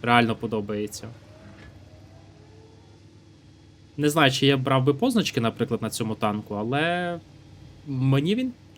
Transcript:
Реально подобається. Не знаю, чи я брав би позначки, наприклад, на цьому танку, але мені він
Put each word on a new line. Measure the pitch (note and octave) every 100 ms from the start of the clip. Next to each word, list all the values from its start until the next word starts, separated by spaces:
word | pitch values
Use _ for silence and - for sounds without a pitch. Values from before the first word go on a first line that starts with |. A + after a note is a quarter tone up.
Реально | A#2 A#2+ A2+ A2
подобається. | A2+ G#2+ G2+ G#2 G#2 - A2 - - - - - - - - - - - - - - - - - - - - - - - - - - - - -
Не | D3
знаю, | D#3 C#3
чи | C3+ C#3
я | C#3
брав | C3+ C3+
би | C3
позначки, | C#3+ C4 A#3+ - -
наприклад, | A2+ G#2 A2+ A2+
на | A2+
цьому | - A2
танку, | G#2+ G#2+ G#2 G#2
але | G#2 A2 C#3+ E3 F3 F3 E3+ - - - - - - D3
мені | C3+ C3 C3+ D#3+
він | A3 B3+ - -